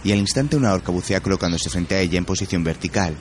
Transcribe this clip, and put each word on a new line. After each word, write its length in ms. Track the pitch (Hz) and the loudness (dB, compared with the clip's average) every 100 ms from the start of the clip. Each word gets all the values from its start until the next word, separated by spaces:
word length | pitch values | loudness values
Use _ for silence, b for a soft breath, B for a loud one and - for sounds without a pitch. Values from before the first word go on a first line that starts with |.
y 80 | 98 | 2
al 60 | 101 | 2
instante 380 | 98 - 143 151 | 2 0 2 2
una 180 | 123 | 2
orca 180 | 92 90 | 2 0
bucea 300 | 90 - 95 | -4 0 0
colocándose 480 | 98 95 87 85 - | 2 0 0 -2 -2
frente 260 | 90 87 95 | -4 -2 0
a 40 | |
ella 180 | 90 87 | 2 0
en 80 | 87 | -2
posición 380 | 95 95 90 | -4 -2 -2
vertical. 520 | 82 80 92 104 90 78 | -2 -2 -4 -2 -2 -4